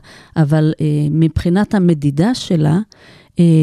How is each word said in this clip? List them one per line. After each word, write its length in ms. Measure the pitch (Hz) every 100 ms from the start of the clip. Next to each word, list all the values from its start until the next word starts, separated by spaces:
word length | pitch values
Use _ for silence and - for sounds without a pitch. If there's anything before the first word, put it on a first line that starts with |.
| - - - -
אבל, 360 | 147 156 156 -
אה, 40 | 156 147 147
מבחינת 640 | 151 160 - 175 185 208 208
המדידה 600 | 175 160 143 139 202 254
שלה, 440 | - 165 151 170 214 _ - - _ -
אה, 40 | 170 160